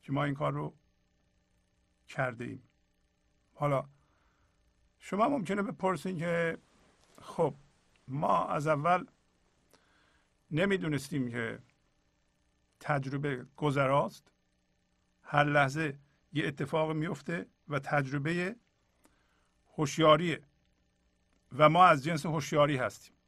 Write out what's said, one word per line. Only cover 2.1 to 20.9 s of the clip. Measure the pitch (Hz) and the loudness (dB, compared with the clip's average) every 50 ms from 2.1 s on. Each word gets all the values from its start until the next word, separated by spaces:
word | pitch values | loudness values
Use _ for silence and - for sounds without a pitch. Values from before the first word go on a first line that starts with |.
| - - 135 127 120 113 120 | -6 -4 -4 -4 -4 -8 -10
ایم. | 120 113 110 - _ _ _ _ _ _ _ _ _ _ _ _ _ _ _ _ _ _ | -12 -12 -14 -16 _ _ _ _ _ _ _ _ _ _ _ _ _ _ _ _ _ _
حالا | - 147 147 139 131 135 - - _ _ _ _ _ _ _ _ _ _ _ _ _ _ _ _ _ _ _ _ _ | -4 -2 0 0 0 -2 -6 -16 _ _ _ _ _ _ _ _ _ _ _ _ _ _ _ _ _ _ _ _ _
شما | - - - 196 220 240 | -12 -8 -2 0 2 2
ممکنه | 277 285 196 147 190 208 196 | 2 -2 -2 -4 -4 -4 -4
بپرسین | 208 160 - 180 190 185 160 - 185 185 160 | -6 -6 -4 -2 -2 -2 -2 -4 -6 -6 -4
که | 165 175 170 170 170 165 165 - _ _ _ _ _ _ _ _ _ _ _ - - | -4 -2 -2 0 -2 -2 -4 -6 _ _ _ _ _ _ _ _ _ _ _ -20 -20
خب | - - - - - 135 - - _ _ _ _ _ _ _ _ - | -16 -4 -2 -2 -2 -2 -6 -20 _ _ _ _ _ _ _ _ -10
ما | 127 143 165 202 202 170 185 | -6 -4 0 2 2 2 2
از | - 180 160 143 | 0 -2 -4 0
اول | 156 156 143 147 170 180 180 180 - _ _ _ _ _ _ _ _ _ _ _ _ _ _ _ _ _ _ _ _ _ _ _ _ _ _ _ _ | 0 -2 0 2 2 2 2 0 -6 _ _ _ _ _ _ _ _ _ _ _ _ _ _ _ _ _ _ _ _ _ _ _ _ _ _ _ _
نمیدونستیم | - 147 180 202 196 185 180 160 151 135 135 - - 147 127 123 | -2 0 0 2 0 0 0 -2 -2 -4 -4 -6 -6 -6 -6 -4
که | 117 120 117 113 110 117 - _ _ _ _ _ _ _ _ _ _ _ _ _ _ _ _ _ _ _ _ _ _ _ | -4 -6 -6 -6 -8 -10 -16 _ _ _ _ _ _ _ _ _ _ _ _ _ _ _ _ _ _ _ _ _ _ _
تجربه | - - 151 143 131 131 135 139 143 143 139 127 120 - _ | -4 -4 -2 -2 -2 -4 -6 -6 -4 -4 -6 -6 -8 -16 _
گذراست، | - - 151 135 143 139 131 139 143 156 - - - _ _ _ _ _ _ _ _ _ _ _ _ _ _ _ _ _ _ _ _ _ | -4 -4 -2 0 0 0 2 2 2 0 -2 -6 -14 _ _ _ _ _ _ _ _ _ _ _ _ _ _ _ _ _ _ _ _ _
هر | - - 147 147 | 0 2 4 4
لحظه | 147 147 147 143 135 135 156 160 151 139 - _ _ _ _ _ _ - | 4 4 2 2 2 0 -4 -4 -4 -6 -10 _ _ _ _ _ _ -6
یه | 143 - | -4 -2
اتفاق | 156 143 - 151 135 - 160 156 156 | -2 -4 -4 -8 -4 -2 -2 -2 0
میفته | 160 156 151 165 - 139 - - 170 175 196 - _ _ _ - | -2 -4 -4 -4 -6 -8 -6 -8 -6 -6 -8 -10 _ _ _ -6
و | 147 143 | -6 -6
تجربه | 139 - - 147 139 135 135 147 139 156 170 175 175 185 233 - _ _ _ _ _ _ _ _ _ _ _ _ _ _ _ _ _ _ _ _ _ _ _ - | -4 0 0 0 0 0 -4 -4 -4 -2 -2 -2 -4 -4 -6 -10 _ _ _ _ _ _ _ _ _ _ _ _ _ _ _ _ _ _ _ _ _ _ _ -4
هوشیاریه | 156 139 - - 160 156 151 156 175 175 151 - - _ _ _ _ _ _ _ _ _ | -4 -2 0 4 6 6 8 6 4 -2 -4 -6 -8 _ _ _ _ _ _ _ _ _